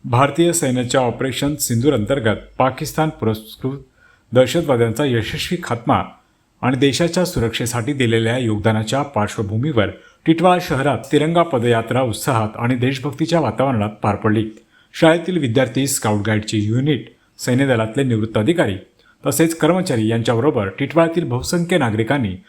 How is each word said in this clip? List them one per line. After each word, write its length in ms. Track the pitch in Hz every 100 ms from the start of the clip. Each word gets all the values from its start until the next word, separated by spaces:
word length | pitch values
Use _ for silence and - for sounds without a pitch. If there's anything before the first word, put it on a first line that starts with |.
भारतीय 480 | 135 120 139 160 170
सैन्याच्या 480 | 165 139 127 120 139
ऑपरेशन 540 | 123 110 131 127 143
सिंदूर 400 | 151 - 117 139
अंतर्गत 420 | 156 151 139 110 98 - -
पाकिस्तान 500 | 127 127 151 - 156
पुरस्कृत 720 | 156 110 107 - - 131 139 - _ _ _ _
दहशतवाद्यांचा 720 | 120 131 170 147 120 117 110
यशस्वी 540 | 147 117 98 147 - 175
खात्मा 380 | - 120 160 104 92 - _ _ _ _
आणि 140 | 120 131
देशाच्या 480 | 139 120 170 170
सुरक्षेसाठी 680 | 175 - 117 - 120 120 117
दिलेल्या 460 | 139 120 113 110 123
योगदानाच्या 640 | 117 104 107 110 107 131
पार्श्वभूमीवर 840 | 143 107 104 - 98 110 147 127 95 - - _ -
टिटवाळा 320 | 165 180 180 -
शहरात 300 | 135 143 120 -
तिरंगा 300 | 147 151 170
पदयात्रा 600 | 170 127 120 113 113 123
उत्साहात 460 | 127 104 - 117 107 107
आणि 180 | 120
देशभक्तीच्या 680 | 127 127 135 147 123 160 170
वातावरणात 500 | 127 104 135 117 104
पार 260 | - 107 101
पडली. 340 | 110 107 110 - _ _ _ -
शाळेतील 380 | 160 170 170 180
विद्यार्थी, 480 | 135 113 127 131 135
स्काउट 400 | - 113 104 101
गाईडचे 320 | 107 107 110
युनिट, 500 | 104 117 143 127 107 _ _ -
सैन्य 280 | - 123 139
दलातले 360 | 117 110 -
निवृत्त 360 | 131 113 110 -
अधिकारी 380 | 110 170 135 92 - _ _ _ 143
तसेच 300 | 143 165 165
कर्मचारी 520 | 156 185 160 123 110
यांच्याबरोबर 600 | 117 117 113 139 127 98
टिटवाळ्यातील 560 | - 135 165 165 175
बहुसंख्य 540 | 147 120 - 180 170 180
नागरिकांनी 580 | 117 110 113 143 107 90